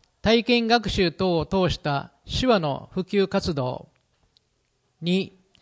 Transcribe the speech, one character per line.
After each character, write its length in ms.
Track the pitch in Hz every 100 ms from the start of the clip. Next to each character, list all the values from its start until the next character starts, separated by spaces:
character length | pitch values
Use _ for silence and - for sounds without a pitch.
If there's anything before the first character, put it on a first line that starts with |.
| _ _
体 220 | 196 233
験 240 | 226 240 226
学 220 | 240 208
習 220 | - 180
等 260 | 156 190 170
を 80 | 151
通 240 | 196 180
し 100 | -
た 320 | 156 139 - _ -
手 220 | - 254
話 120 | 214
の 300 | 151 135 -
普 80 | -
及 260 | 180 202 190
活 260 | 196 190
動。 360 | 143 127 - - _ _ _ _ _ _ _ _ _ _ _
二、 360 | 165 185 - - _ _